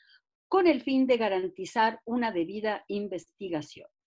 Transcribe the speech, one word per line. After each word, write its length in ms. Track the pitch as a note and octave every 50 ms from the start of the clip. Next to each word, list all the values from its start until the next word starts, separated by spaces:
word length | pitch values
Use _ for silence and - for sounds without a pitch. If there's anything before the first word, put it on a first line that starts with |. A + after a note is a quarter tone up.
| _ _ _ _ _ _ _ _ _
con 200 | - - F#4+ F#4
el 160 | E4+ C#4+ B3 -
fin 240 | C#4 C4+ C4 C4
de 100 | B3+ B3
garantizar 840 | A3+ A3 G3+ F#3+ F#3 F#3 F3+ - - F#3+ - - A#3 A3 A3+ A3 - -
una 260 | A3+ A#3 B3 A#3 A3+
debida 540 | G3 F3 E3 E3+ G3 G#3+ G#3 A3 G#3 - - -
investigación". 1000 | G3+ G3+ G#3 G3 F#3 E3 - _ _ - G3+ F3+ E3+ D3+ D3+ - - - - - _ _ _ _ _